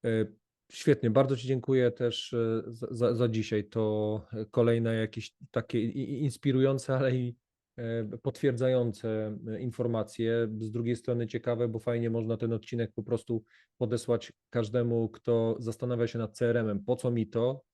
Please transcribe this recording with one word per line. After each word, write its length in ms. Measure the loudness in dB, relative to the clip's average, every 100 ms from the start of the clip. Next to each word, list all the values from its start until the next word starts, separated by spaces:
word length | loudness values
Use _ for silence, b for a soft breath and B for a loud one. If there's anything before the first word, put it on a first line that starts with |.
E, 40 | 0 0 0 -4 _ _ _
świetnie, 380 | -2 2 4 4
bardzo 260 | 4 4 0
ci 100 | 0
dziękuję 440 | -2 2 4 4
też, 420 | 2 -2 -2 -6
e, 300 | -2 0 -2 -4
za, 200 | -10 -8
za, 240 | 0 2
za 140 | 4 2
dzisiaj. 400 | 2 0 -2 -2
To, 580 | 0 0 0 0 -2 -6
e, 120 | -10 -4
kolejne 480 | 2 4 4 2
jakieś 400 | 0 -2 -4 -12 _ -6
takie 300 | -4 -2 -2
i, 180 | 0 -4
i 240 | -6 -2
inspirujące, 760 | -4 -2 0 4 4 2 0 0
ale 200 | 2 0
i, 200 | -2 -8 _ _ _ -10
e, 260 | -4 -4
potwierdzające, 1300 | -4 -4 -6 0 0 2 2 2 0 -2 -2 -2 -2 -6 -8
e, 120 | -6
informacje. 880 | -6 -2 0 0 -2 -2 0 2 0 -2
Z 100 | -6
drugiej 260 | -4 -2 -2
strony 300 | 0 -2 -2
ciekawe, 420 | -4 -2 0 0
bo 100 | -2
fajnie 320 | -2 0 0
można 260 | 0 -2 -2
ten 160 | -2
odcinek 400 | -2 -4 -4 -4
po 100 | -6
prostu 420 | -4 -4 -2 -6 -6 b b _
podesłać 560 | -2 -2 0 -2 -2 -20 _
każdemu, 580 | -4 0 0 2 2 0
kto 480 | -4 0 2 2 0
zastanawia 480 | -4 -6 -4 0 0
się 120 | -2
nad 180 | -6 0
C 100 | 2
R 100 | 2
M-em. 280 | 2 -2
Po 120 | -2 0
co 140 | 0
mi 160 | 0 0
to? 380 | 0 0 -2 _